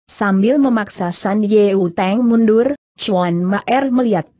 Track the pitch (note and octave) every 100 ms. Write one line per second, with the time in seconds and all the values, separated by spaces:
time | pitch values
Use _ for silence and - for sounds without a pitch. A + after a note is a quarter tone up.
0 | - - G3+ G3 G#3 C#4+ C#4 A3+ G3+ -
1 | F3 F3+ G3+ G#3 G#3 G#3+ G3+ G3 F3 E3+
2 | F#3+ G#3+ A#3+ A3+ A3+ A3 B3+ C#4+ _ -
3 | - F#3 F3+ E3+ F3+ G3 - B3+ C#4 B3
4 | A#3+ F#3 - _